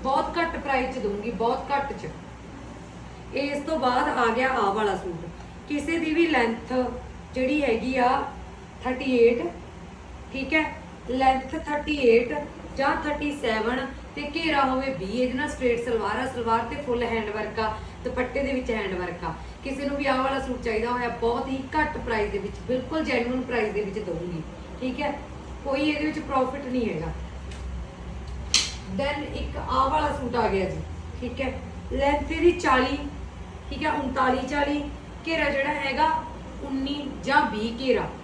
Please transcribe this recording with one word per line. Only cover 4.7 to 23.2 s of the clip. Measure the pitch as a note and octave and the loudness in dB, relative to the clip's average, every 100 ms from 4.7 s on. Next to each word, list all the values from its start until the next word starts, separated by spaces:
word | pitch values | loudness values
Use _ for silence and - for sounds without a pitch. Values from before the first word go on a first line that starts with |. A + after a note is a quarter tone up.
ਵਾਲਾ | G3+ G#3 G3 | 2 2 0
ਸੂਟ। | F#3+ E3 E3+ - - - - | -4 -6 -8 -12 -14 -14 -4
ਕਿਸੇ | D4 D#4+ E4 | -2 0 0
ਦੀ | D#4 | 2
ਵੀ | D#4 E4 | 4 4
ਲੈਂਥ | C4+ A#3 A3+ - B3+ A#3+ - - - - | 6 2 0 -2 0 0 -4 -10 -14 -8
ਜਿਹੜੀ | B3+ B3+ D4 | -2 2 2
ਹੈਗੀ | C#4 A3 B3+ C4 | 2 2 2 4
ਆ | B3 C#4 - - - - - - | 4 4 0 -8 -14 -14 -16 -8
ਥਰਟੀ | B3+ B3+ C#4 B3 | -4 -2 2 8
ਏਟ, | A#3 A#3+ E4+ - - - - - - - - | 8 6 -2 -6 -14 -14 -16 -16 -16 -14 -10
ਠੀਕ | C4 C4+ | -8 0
ਹੈ, | D#4 D4+ - - - - | 2 2 -4 -12 -14 -6
ਲੈਂਥ | B3+ C4 C4 - D#4 | 4 4 4 0 -6
ਥਰਟੀ | D4+ D4 D4+ D4 B3 | -2 -2 0 4 8
ਏਟ | A3+ B3+ D4 - - - - | 8 6 -2 -6 -10 -12 0
ਜਾਂ | C#4 D4+ | 0 2
ਥਰਟੀ | D4 D4 D4 C4 | 0 -2 -2 -2
ਸੈਵਨ | B3 A3 G#3+ C4 B3+ - - - | 0 2 2 0 -4 -8 -12 -8
ਤੇ | D4 D#4+ | -6 -2
ਘੇਰਾ | E4 C#4+ C4+ | 2 4 4
ਹੋਵੇ | C4 C4+ | 4 0
ਵੀਹ। | F3 F#3+ A#3 | -2 -2 0
ਇਹਦੇ | B3+ | 2
ਨਾਲ | B3 D4+ | 2 -2
ਸਟ੍ਰੇਟ | - B3+ A#3 A#3+ | 0 2 2 2
ਸਲਵਾਰ | A3+ G3+ A3 | 0 0 0
ਆ, | C4 | -2
ਸਲਵਾਰ | B3 A3+ A#3 | -2 2 2
ਤੇ | A#3 D4 | 2 -4
ਫੁੱਲ | - A#3+ | -2 0
ਹੈਂਡ | A#3 A3+ G#3 | 2 0 0
ਵਰਕ | G#3+ A3 A3+ | -2 -4 -2
ਆ, | A3 A3 - - | -2 -2 -8 -8
ਦੁਪੱਟੇ | B3 B3 B3 C4+ | -4 -2 0 0
ਦੇ | C4+ | 0
ਵਿੱਚ | C4 A#3+ | 0 0
ਹੈਂਡ | A3 G3 | -2 0
ਵਰਕ | F3+ F3 E3+ | -2 -4 -4
ਆ। | E3+ D#3+ - - | -6 -6 -10 -10
ਕਿਸੇ | C4+ C4+ C#4 | -6 -4 -2
ਨੂੰ | C#4+ | 0
ਵੀ | C#4 | 2
ਆਹ | C4 | 4
ਵਾਲਾ | C4+ C4+ | 2 0
ਸੂਟ | B3 A#3 | -2 -2
ਚਾਹੀਦਾ | A#3 G#3+ A#3 | 0 0 0
ਹੋਇਆ, | B3 A#3+ | 0 0
ਬਹੁਤ | - A#3 B3 C4+ | 0 2 2 0
ਹੀ | C4+ - D#4 | -4 0 0
ਘੱਟ | D4 A#3 | 2 0
ਪ੍ਰਾਈਸ | B3 A3+ G3+ | -2 0 0
ਦੇ | G3+ | 0
ਵਿੱਚ, | F#3+ - - | -4 -8 -2
ਬਿਲਕੁਲ | B3+ B3+ D#4 | -2 0 -2
ਜੈਨੂਇਨ | A#3 B3 | 2 2